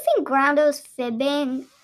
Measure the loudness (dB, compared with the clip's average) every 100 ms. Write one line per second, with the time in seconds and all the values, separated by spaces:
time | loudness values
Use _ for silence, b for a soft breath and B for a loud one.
0 | 4 -2 0 2 2 4 2 0 -8 -8
1 | -6 -2 -2 0 -2 -4 -10 b